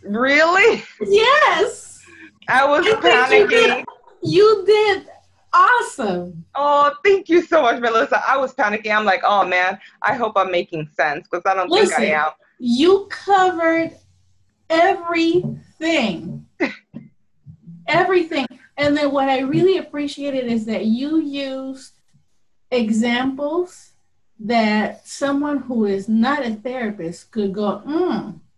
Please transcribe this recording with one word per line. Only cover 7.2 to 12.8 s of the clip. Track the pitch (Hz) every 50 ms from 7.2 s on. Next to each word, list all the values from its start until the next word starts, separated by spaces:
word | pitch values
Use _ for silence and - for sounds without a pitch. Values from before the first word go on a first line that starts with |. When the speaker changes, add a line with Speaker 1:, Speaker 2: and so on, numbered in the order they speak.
| - -
Speaker 1:
you | 330 349 -
so | - 330 320
much, | 277 233 233 240
Melissa. | 240 233 220 220 277 - 247 208 - -
I | 262 277
was | 262 254 -
panicking. | - 233 208 208 220 220 214 214
I'm | 214 220
like, | 202 185 - -
"Oh | - 208 202 185
man, | 185 180 180 180 185 196 - - - _ _
I | - 208 247
hope | 240 233 220 220
I'm | 202 190 185
making | 180 175 175 - - 156 156 151 _
sense," | - 165 151 147 165 180 _
'cause | - 180 -
I | 190 190
don't | 190 185 180
think | 330 403 415 - -
I | -
Speaker 2:
Listen, | 226
Speaker 1:
am. | 156 151 151 151 156 - _ _ _ _ -
Speaker 2:
you | 254 240 240 254